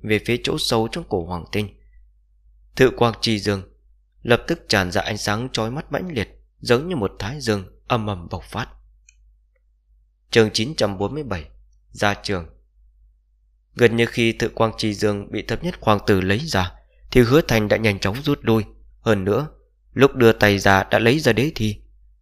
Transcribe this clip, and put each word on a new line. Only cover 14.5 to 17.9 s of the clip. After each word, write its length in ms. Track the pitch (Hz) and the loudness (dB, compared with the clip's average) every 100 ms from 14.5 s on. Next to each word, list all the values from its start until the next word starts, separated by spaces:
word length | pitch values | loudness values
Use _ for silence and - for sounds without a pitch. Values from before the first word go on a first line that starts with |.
| - 110 107 | 0 -2 -2
chi 160 | 110 | -6
dương 380 | 98 107 101 101 | -2 -2 -2 -6
bị 100 | 110 | -10
thập 220 | - 113 | -6 -6
nhất 120 | 170 - | -6 -4
hoàng 180 | - 104 - | 0 0 2
tử 140 | 98 | 2
lấy 180 | 92 101 | 2 -2
ra, 320 | 160 98 90 - _ _ - | -2 -2 -4 -8 _ _ 0
thì 100 | 127 | 4
Hứa 200 | 117 139 | 6 4
Thành 260 | 170 117 104 | 4 0 2
đã 100 | 104 | 0
nhanh 220 | 110 | 0